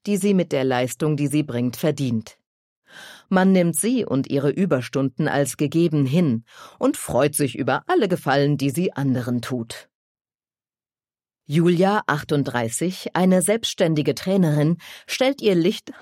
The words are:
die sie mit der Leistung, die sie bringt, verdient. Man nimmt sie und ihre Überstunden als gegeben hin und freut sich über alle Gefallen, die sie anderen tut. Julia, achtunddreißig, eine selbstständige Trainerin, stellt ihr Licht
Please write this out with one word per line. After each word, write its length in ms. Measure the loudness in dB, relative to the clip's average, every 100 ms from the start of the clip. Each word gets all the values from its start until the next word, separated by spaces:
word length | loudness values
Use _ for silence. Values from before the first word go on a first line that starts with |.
| -4
die 120 | 0
sie 160 | 2
mit 180 | 2 0
der 120 | 0
Leistung, 520 | 0 0 -2 -2 -2 0
die 120 | 0
sie 140 | 0
bringt, 320 | -2 -2 -4 -2
verdient. 600 | -2 -2 -2 -2 -6 -14 _ _ _ _ _ -20 -20 -20 -2
Man 240 | 2 4
nimmt 240 | 4 4 0
sie 280 | 0 -2
und 260 | 0 -2 -2
ihre 200 | 0 0
Überstunden 800 | 0 0 0 -2 -2 -2 -2 -2
als 280 | 0 -2 -2
gegeben 480 | -2 0 2 2
hin 400 | 2 2 2 0 -4 -20 -20 -4
und 180 | -2 -2
freut 380 | -2 0 0
sich 220 | 0 -4 -2
über 260 | -2 -2 0
alle 200 | 0 0
Gefallen, 500 | 0 0 0 2 0
die 140 | -2
sie 220 | -2 -4
anderen 480 | -2 -2 -2 -2 -4
tut. 480 | -4 -6 -6 -12 -20 _ _ _ _ _ _ _ _ _ _ _ _ _ _ _ -2
Julia, 560 | 2 4 4 4 2 0
achtunddreißig, 1080 | -2 0 -2 0 -2 -2 -2 -4 -4 -4
eine 280 | 0 4 4
selbstständige 720 | 2 0 -2 0 0 2 0
Trainerin, 640 | -2 0 2 2 2 2 0 -6 -20 -8
stellt 360 | -2 0 0
ihr 120 | 2
Licht 380 | 2 2 -2 -6 -18